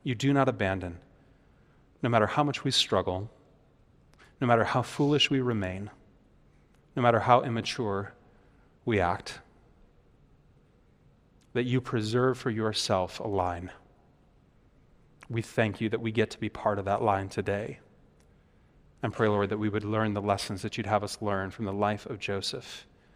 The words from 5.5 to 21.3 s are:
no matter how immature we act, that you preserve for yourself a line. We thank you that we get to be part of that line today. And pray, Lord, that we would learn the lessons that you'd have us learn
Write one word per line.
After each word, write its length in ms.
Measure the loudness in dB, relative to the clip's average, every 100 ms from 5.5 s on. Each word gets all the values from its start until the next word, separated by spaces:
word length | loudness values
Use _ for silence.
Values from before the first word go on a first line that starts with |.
| -2 -4 -6 -10 -14 -20 _ _ _ _ _ _ _ _ 2
no 60 |
matter 180 | 4 4
how 220 | 6 6
immature 720 | 6 -4 -4 -4 -4 -4 -6 -12 _ _ _ _ _ _
we 140 | 0 2
act, 400 | 2 0 -6 -16 -18 -20 -20 _ -20 _ _ _ _ _ _ _ _ _ _ _ _ _ _ _ _
that 100 | -2
you 180 | 0 0
preserve 560 | 0 -2 0 2 2 0
for 140 | -2
yourself 680 | 0 0 -2 0 0 0 -4
a 80 | -2
line. 420 | 0 0 -2 -8 -14 -20 _ _ _ _ _ _ _ _ _ _ _ _ _ -6
We 140 | -6
thank 380 | -4 0 0 0
you 80 | -2
that 100 | -2
we 100 | -2
get 200 | 0 0
to 100 | -2
be 80 | -8
part 320 | -2 -2 0
of 60 | 0
that 160 | 0
line 260 | 2 0 -2
today. 500 | -4 -4 -4 -4 -12 -18 _ _ _ _ _ _ _ _ _ -20 _
And 120 | -6
pray, 140 | 2 2
Lord, 200 | 4 0
that 80 | 0
we 140 | -2
would 140 | -2
learn 280 | -2 0 0
the 80 | 0
lessons 400 | 0 -2 -2 -6
that 160 | -6 -6
you'd 80 |
have 180 | 0 0
us 200 | 0 -4
learn 280 | -2